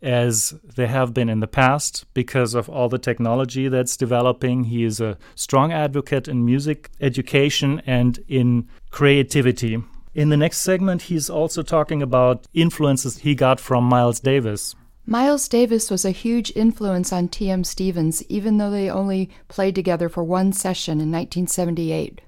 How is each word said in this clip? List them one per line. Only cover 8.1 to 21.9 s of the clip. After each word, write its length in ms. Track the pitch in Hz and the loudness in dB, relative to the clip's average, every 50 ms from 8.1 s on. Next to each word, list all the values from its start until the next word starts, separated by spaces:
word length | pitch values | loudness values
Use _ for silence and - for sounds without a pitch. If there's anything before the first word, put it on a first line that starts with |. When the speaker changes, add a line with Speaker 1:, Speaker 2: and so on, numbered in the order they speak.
| 120 - - - | 2 0 -4 -2
Speaker 1:
in 400 | 143 131 123 123 120 120 120 - - - - - | 0 2 4 4 2 2 0 -4 -8 -20 -18 -14
creativity. 920 | - - 143 143 143 139 135 135 - 151 131 127 120 - - 113 110 113 117 - - - - - - | -2 2 4 4 6 4 4 2 2 2 2 2 2 0 -2 -2 -2 -4 -6 -8 -12 -18 -18 -8 -4
In 140 | - 147 151 | 0 2 2
the 80 | 151 | 4
next 220 | 147 147 165 - - | 4 2 2 0 -2
segment, 460 | - 190 190 185 190 190 180 170 - | 0 0 0 2 2 0 0 -2 -4
he's 260 | - 175 160 143 - | -4 -4 -4 -4 -4
also 340 | - 151 156 165 - - 156 | -2 -2 -2 -2 -2 -6 -4
talking 380 | - - 160 151 - 165 147 | 0 0 0 0 0 -2 -2
about 440 | 143 127 127 127 127 127 127 123 - - - | -2 2 2 4 4 4 2 0 -4 -4 0
influences 640 | 165 165 170 - - 151 143 135 127 - 131 117 - | 2 2 2 2 2 2 2 2 2 0 -4 -6 -4
he 140 | - 147 147 | -2 0 2
got 280 | 127 139 127 131 - | 4 4 4 4 2
from 240 | - - 131 123 120 | 0 0 0 2 4
Miles 340 | 123 123 123 123 120 117 - | 4 4 4 4 2 0 0
Davis. 560 | - 135 135 139 120 110 104 104 - - - - - - - - - | 0 0 2 2 0 0 -4 -6 -8 -10 -12 -14 -20 -20 -20 -16 -8
Speaker 2:
Miles 420 | - 220 233 262 277 294 285 277 - | -4 0 2 2 2 2 2 0 0
Davis 420 | - 233 247 226 226 226 220 - | 2 2 2 4 2 0 0 -2
was 140 | 202 185 - | -2 -2 -2
a 80 | 196 | -2
huge 400 | 185 - - 226 233 240 214 - - | -2 -2 -2 -2 -2 -2 -2 -2 -2
influence 600 | 208 220 226 220 - 220 202 190 180 180 - - | 2 2 2 2 2 -2 -2 -2 -2 -2 -2 -2
on 160 | 180 175 175 | -2 -2 -2
T 200 | - - 208 196 | -4 -4 -2 -2
M 140 | 185 185 180 | 0 -2 -2
Stevens, 580 | - - - 190 185 180 175 160 160 160 - - | -4 -4 -2 -2 -2 0 0 0 0 -2 -4 -6
even 340 | - - 208 196 220 214 208 | -6 -6 -4 0 0 2 2
though 120 | 208 202 | 2 0
they 200 | 202 202 196 190 | -2 -2 -2 -2
only 400 | - 190 196 196 190 190 190 180 - - - - | -2 -2 -2 -2 -2 -2 -2 -4 -8 -14 -20 -10
played 260 | - - 196 196 190 | -4 -2 0 0 0
together 360 | 185 175 185 175 170 175 170 | 0 0 0 0 0 -2 -2
for 120 | - 180 | -2 -4
one 300 | 170 165 180 185 190 196 | -2 0 0 2 2 2
session 480 | 190 - - 185 185 - - - 160 151 | 0 0 -2 -2 -4 -4 -4 -2 -2 -2
in 120 | 156 156 | 0 0
nineteen 360 | 165 165 170 - - 175 180 170 | -2 -2 -4 -4 -4 -4 -4 -2
seventy-eight 720 | - - 180 170 170 160 165 160 | -2 -2 -2 -2 -2 -2 -2 -2